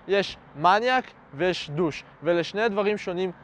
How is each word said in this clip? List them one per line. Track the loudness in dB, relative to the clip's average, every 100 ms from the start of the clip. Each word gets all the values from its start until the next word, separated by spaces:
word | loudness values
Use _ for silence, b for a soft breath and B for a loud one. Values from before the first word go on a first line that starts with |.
| -2
יש | 0 0 -8 -16 2
מניאק | 4 4 4 0 -2 -18 -16
ויש | -2 0 0 -6
דוש, | -2 -2 -2 -14 B
ואלה | 0 0
שני | 0 0 0
דברים | 2 0 0
שונים | -4 -4 -4 -6